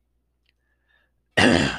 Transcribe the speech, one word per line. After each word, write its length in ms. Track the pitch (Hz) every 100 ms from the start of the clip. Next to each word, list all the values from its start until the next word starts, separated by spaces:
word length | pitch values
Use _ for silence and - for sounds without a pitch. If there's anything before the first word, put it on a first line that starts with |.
| _ _ _ _ _ _ _ _ _ _ _ _ _ -
<clears throat> 80 | - 85 69